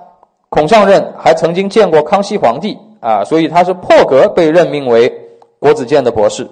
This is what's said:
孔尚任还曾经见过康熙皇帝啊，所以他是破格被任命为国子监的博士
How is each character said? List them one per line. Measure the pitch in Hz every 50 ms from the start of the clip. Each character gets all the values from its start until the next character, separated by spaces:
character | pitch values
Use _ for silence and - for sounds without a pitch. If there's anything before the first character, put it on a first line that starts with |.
| - - _ _ _ _ _ _ _ _
孔 | - 160 151
尚 | 160 220 220 202
任 | 190 196 165 - - -
还 | - - 147 165
曾 | 165 170 160 170
经 | 185 196 196
见 | - 220 208 180
过 | 160 156 151
康 | - 196 196
熙 | 196 - 214
皇 | 190 147 120 113 143
帝 | 180 208 - - - - _ _
啊， | - 117 110 101 101
所 | - 156 160
以 | 165
他 | 147 165 175 180
是 | 175 185
破 | 185 - - 339 302 143
格 | - - 131 175 -
被 | - - 170 156
任 | 156 175 160 147
命 | 143 147 139 127
为 | 117 113 117 139 - - - - - _ _ _ _ _
国 | - 143 151
子 | 135 131
监 | 117 147 143 127
的 | 120
博 | 113 113 104 107
士 | - - 120 -